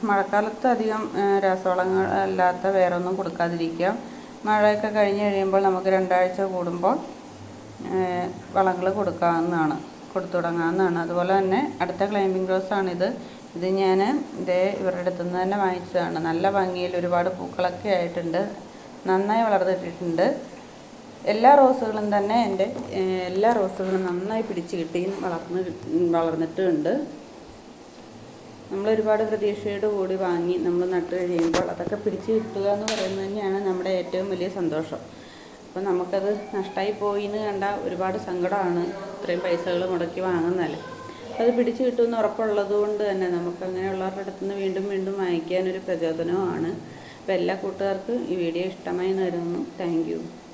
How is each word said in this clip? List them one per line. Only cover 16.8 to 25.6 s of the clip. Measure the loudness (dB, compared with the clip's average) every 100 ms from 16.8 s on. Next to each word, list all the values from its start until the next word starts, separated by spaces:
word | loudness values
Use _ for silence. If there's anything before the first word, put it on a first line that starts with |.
| -2 0
ഒരുപാട് | 2 2 2 -2
പൂക്കളൊക്കെ | -8 -2 -2 0 0 2
ആയിട്ടുണ്ട്, | 2 -2 -2 0 -2 -6 -14 -16 -18 -10 0
നന്നായി | 2 4 2 4
വളർന്നിട്ടിട്ടുണ്ട്. | 4 4 0 -2 -6 -2 2 2 2 -8 -14 -16 -18 -18 -18 -18 -8 -2
എല്ലാ | 6 10 10
റോസുകളും | 10 6 0 -2 2
തന്നെ | 2 4 4 2
എൻ്റെ, | 2 0 0 -6 -2
ഏ, | 0 0 -2
എല്ലാ | 2 4 4
റോസുകളും | 2 0 0 0 0
നന്നായി | -2 -2 -2 -2
പിടിച്ച് | -4 -4 -4
കിട്ടിയും | -2 -2 -2 -2
വളർന്ന്, | -4 -4 -4 -4